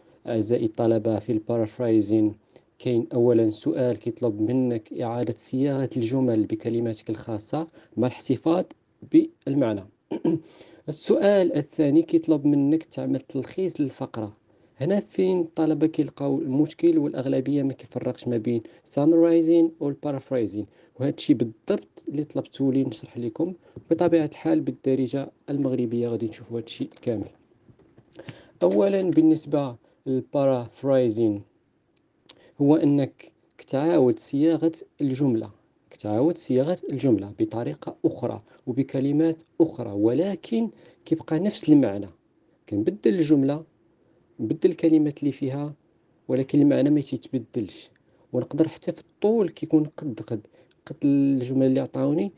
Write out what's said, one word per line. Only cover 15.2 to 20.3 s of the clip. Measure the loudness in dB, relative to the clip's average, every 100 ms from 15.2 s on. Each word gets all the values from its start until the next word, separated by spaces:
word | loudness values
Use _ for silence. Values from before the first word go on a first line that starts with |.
| 0 0
الطلبة | -2 -2 0 2 0
كيلقاو | 0 -4 -4 -4 -2
المشكل، | -2 0 -2 0 2 2
والأغلبية | 0 -2 -2 -2 0 -2
ما | -2
كيفرقش | -6 -10 -8 -6 -6 -4
ما | -4
بين | -2 -4 -6 -18 -8 0
summarizing | 4 6 6 4 4 4 4 0
و | -6
paraphrasing، | -4 -6 -6 -4